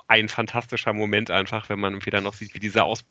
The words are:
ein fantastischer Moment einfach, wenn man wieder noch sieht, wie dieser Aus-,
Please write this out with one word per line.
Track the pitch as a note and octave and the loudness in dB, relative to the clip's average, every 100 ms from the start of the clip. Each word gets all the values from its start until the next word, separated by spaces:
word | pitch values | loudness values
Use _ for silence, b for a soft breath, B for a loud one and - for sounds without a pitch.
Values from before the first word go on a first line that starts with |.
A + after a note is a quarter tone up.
| - | 2
ein | A2 A2 | 4 4
fantastischer | - A2 A#2+ A#2 A#2+ - | -2 -4 -4 -4 -2 -2
Moment | G#2 G#2+ G#2 A2 | 0 2 2 2
einfach, | F2+ G2 A2 - | 0 0 -2 -4
wenn | G2+ | -2
man | G2 G2 | -2 -2
wieder | G2+ G2+ | -2 -2
noch | G2+ | -2
sieht, | G#2 G#2 | -6 -10
wie | - | -8
dieser | G#2 G#2+ | -2 2
Aus-, | E2+ A2+ - | 2 0 -6